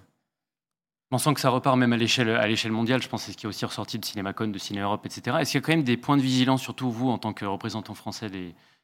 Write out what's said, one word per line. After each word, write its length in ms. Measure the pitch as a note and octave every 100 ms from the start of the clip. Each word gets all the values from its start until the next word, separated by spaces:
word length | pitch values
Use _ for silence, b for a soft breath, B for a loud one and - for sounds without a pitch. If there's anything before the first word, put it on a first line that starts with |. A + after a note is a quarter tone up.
| - _ _ _ _ _ _ _ _ _ _
On 80 | B2+
sent 160 | D#3 C#3
que 60 |
ça 80 | C3+
repart 280 | B2+ C3+ B2+
même 160 | B2
à 40 | A#2
l'échelle, 320 | A2+ - A2+
à 180 | A#2 G#2+
l'échelle 240 | A2 A2+
mondiale. 280 | A2 A#2 B2+
Je 60 | -
pense 120 | A2+
que 40 | -
c'est 60 |
ce 40 | F#2+
qui 80 | A2
est 40 |
aussi 160 | F#2+ A#2+
ressorti 340 | - G#2 A2+
de 60 | -
Cinémacon, 460 | G#2 G2 F#2+ A2
de 60 | G2
Ciné 220 | - G2
Europe, 260 | G2+ G#2 -
et 40 |
cetera. 300 | - - D3+
Est-ce 100 | D3
qu'il 80 | C#3+
y 40 |
a 20 | -
quand 80 |
même 100 | E3
des 140 | B2+ A#2+
points 200 | - C#3+
de 60 |
vigilance, 380 | C3 B2+ B2+ C3
surtout 280 | B2+ A#2 B2+
vous, 200 | A2+ C3
en 100 | A2
tant 140 | A2
que 120 | G2 G2+
représentant 480 | G2 A2+ G#2+ G2+
français 360 | G2+ A2 - G#2+
des, 260 | F#2+ F2+ E2 b b